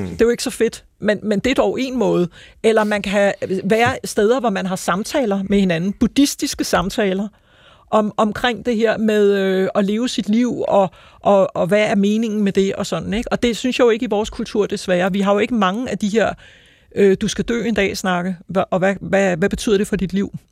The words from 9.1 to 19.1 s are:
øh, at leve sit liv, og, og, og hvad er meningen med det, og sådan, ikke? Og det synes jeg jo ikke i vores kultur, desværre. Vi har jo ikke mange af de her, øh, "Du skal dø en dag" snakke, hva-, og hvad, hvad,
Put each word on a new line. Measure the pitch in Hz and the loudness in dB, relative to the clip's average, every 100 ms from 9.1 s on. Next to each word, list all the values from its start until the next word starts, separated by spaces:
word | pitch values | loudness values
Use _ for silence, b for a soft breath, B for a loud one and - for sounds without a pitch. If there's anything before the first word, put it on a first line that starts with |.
| 214 202 | 2 2
øh, | 202 190 185 190 - | 2 0 0 0 0
at | 196 | 0
leve | 214 247 | 0 -2
sit | - 208 | -4 0
liv, | 220 247 - - | 0 0 -2 0
og, | 202 190 B B B | 2 2 B B B
og, | - 202 190 - | 2 4 4 0
og | 180 | 0
hvad | 208 | 2
er | 214 208 | 2 2
meningen | 202 214 226 208 | 2 2 0 0
med | 196 | 0
det, | 196 196 - | 2 0 -2
og | 196 | -4
sådan, | 170 170 | -4 -4
ikke? | 202 247 | -4 -2
Og | 202 | 0
det | 240 214 | 0 0
synes | 254 240 | -2 2
jeg | 247 | 2
jo | |
ikke | 220 | 2
i | 233 | 0
vores | 208 220 | -2 -2
kultur, | - 226 220 190 | -6 -6 -2 -2
desværre. | 202 - 180 190 | -2 -2 0 0
Vi | 190 | 0
har | 196 | 2
jo | 202 | 2
ikke | 233 233 | 0 0
mange | 185 202 262 | 0 0 -4
af | 196 | -4
de | 208 | 0
her, | 220 190 - b b b b b - | 0 0 -2 b b b b b 2
øh, | 196 190 | 4 4
"Du | 214 | 0
skal | - 190 | -4 -4
dø | 233 208 | -2 -2
en | |
dag" | 208 196 202 | 0 0 -2
snakke, | 196 180 180 180 - 185 | -2 -2 -4 -8 -4 -2
hva-, | - | 0
og | 190 | 0
hvad, | 185 190 | 0 -2
hvad, | 165 | -2